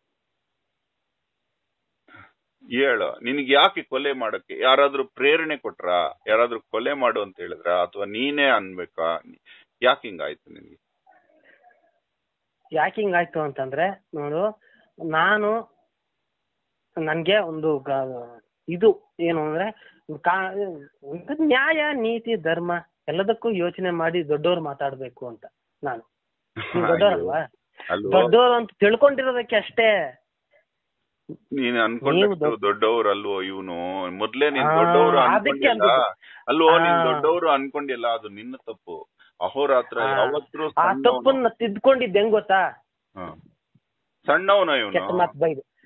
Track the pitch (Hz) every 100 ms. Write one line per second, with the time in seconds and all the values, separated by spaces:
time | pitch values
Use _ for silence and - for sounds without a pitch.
0 | _ _ _ _ _ _ _ _ _ _
1 | _ _ _ _ _ _ _ _ _ _
2 | _ - - _ _ _ - 123 139 117
3 | 80 - 120 143 131 139 190 175 - 131
4 | 143 131 113 104 - 73 127 135 143 139
5 | 131 - 135 160 160 147 110 - 87 90
6 | 78 - 107 110 120 113 - 107 131 143
7 | 123 110 98 90 87 80 87 90 90 101
8 | 101 107 139 147 139 113 95 90 87 -
9 | 82 82 - 82 _ - _ _ 123 135
10 | 120 85 73 - - 76 - _ _ _
11 | _ _ _ _ _ _ _ _ _ _
12 | _ _ _ _ _ _ _ 160 170 214
13 | 208 175 170 165 151 139 131 139 185 190
14 | _ 156 147 156 214 214 _ _ _ -
15 | 165 156 180 214 208 226 214 _ _ _
16 | _ _ _ _ _ _ _ _ _ -
17 | 156 160 165 208 175 156 156 143 131 135
18 | 131 123 120 - _ _ - 175 214 269
19 | _ - 170 165 151 156 208 214 - _
20 | - 151 175 190 185 196 196 156 139 _
21 | 139 165 196 302 311 247 285 320 302 277
22 | 220 233 226 220 160 165 175 170 - _
23 | - 160 196 220 233 196 175 - 185 170
24 | 165 175 147 147 165 180 151 135 139 135
25 | 131 - 123 113 - _ _ _ 240 -
26 | - _ _ _ _ - - 175 165 170
27 | 202 160 - 156 143 _ _ - - 175
28 | 190 190 185 226 247 240 220 - 202 226
29 | 285 269 262 247 233 220 - - 226 202
30 | 143 127 _ _ _ _ _ _ _ _
31 | _ _ - - - 143 123 120 110 117
32 | 139 170 208 180 151 104 101 104 110 117
33 | 104 101 104 98 95 95 95 87 90 95
34 | 92 92 110 127 147 139 147 160 170 170
35 | - 143 - 214 202 277 277 220 107 131
36 | 110 - - - - 151 160 165 170 170
37 | 165 151 151 175 165 139 139 147 143 123
38 | 117 117 107 101 120 131 - 104 - 80
39 | - _ _ - 92 135 143 131 120 117
40 | 135 135 127 147 - 147 156 - 175 -
41 | 240 254 247 269 233 - 226 202 262 262
42 | 233 196 220 214 202 190 165 - _ _
43 | _ 98 85 82 _ _ _ _ _ _
44 | _ _ - 156 190 202 175 135 107 131
45 | 95 180 175 143 165 135 - _